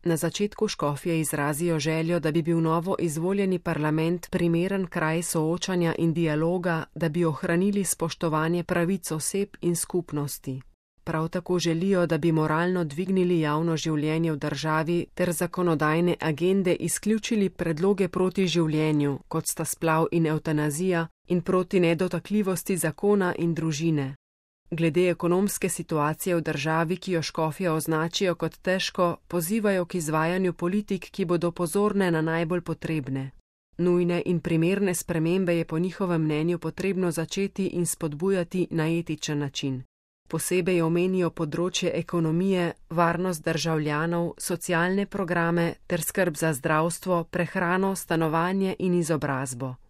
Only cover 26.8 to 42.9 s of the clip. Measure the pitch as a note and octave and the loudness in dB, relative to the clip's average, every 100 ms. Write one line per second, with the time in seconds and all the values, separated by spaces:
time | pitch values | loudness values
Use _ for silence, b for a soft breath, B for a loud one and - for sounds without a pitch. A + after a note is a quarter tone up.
26.8 | E3 F3+ - E3+ D3+ - D#3+ D3+ F#3 D#3 | 0 -2 -2 -2 -2 -2 -4 -2 -2 0
27.8 | D3+ D#3 E3 - F#3+ E3+ D#3+ - - F#3+ | 0 0 0 0 0 0 -4 -4 -2 -2
28.8 | - - F3 - _ F3 E3 A3+ G#3 F#3+ | -2 0 0 0 _ -4 0 0 2 0
29.8 | F3 F3+ D#3 D#3 D#3+ F3+ F#3 E3+ F3 G#3 | 0 -4 -2 0 2 2 0 0 -2 -2
30.8 | G#3 F#3+ - - F3+ F3 E3+ E3+ E3+ G3+ | -2 -6 -6 -6 0 2 0 -2 -2 2
31.8 | G#3 G3+ F#3 D#3+ D#3+ E3 E3 F3+ E3+ D#3+ | 2 2 2 2 2 0 0 -2 -4 -8
32.8 | - D#3+ C3 C3+ C3+ - _ _ _ - | -4 -4 -2 -6 -6 -12 _ _ _ -2
33.8 | F3 F3 F3 F3 - E3+ - E3 E3 G3 | 2 2 2 0 0 -2 2 2 2 2
34.8 | G3 F3 - E3 D#3+ F#3 F3+ E3+ E3 D#3+ | 0 -2 -2 0 2 2 2 0 0 -2
35.8 | F3+ - F#3+ E3+ D#3 D3+ D#3+ E3+ D#3+ - | -2 -2 0 2 2 0 0 -2 -4 -4
36.8 | F#3+ F#3 F3+ E3 D#3+ - G3 - F#3+ - | -2 0 0 -2 -4 -2 -4 -2 -2 0
37.8 | E3+ - E3 D3 F#3 G3 F3 F#3 E3+ E3 | -2 -2 -4 -2 0 0 0 -2 -2 0
38.8 | D#3 E3+ E3+ D3+ - D3 C#3+ - C#3 C3 | 0 0 -2 -6 -2 -2 -2 -4 -4 -6
39.8 | C3 _ _ _ _ E3 - F3+ F3 F3+ | -10 _ _ _ _ -6 0 0 2 2
40.8 | D#3+ F3 F#3 F#3 E3+ - D#3 E3 F3+ - | 2 2 2 2 0 -2 -4 -2 -2 -2
41.8 | F3 - E3 F3 D#3+ E3 F#3+ F#3 E3+ - | -2 -2 -2 0 0 2 2 2 0 -4
42.8 | - | -6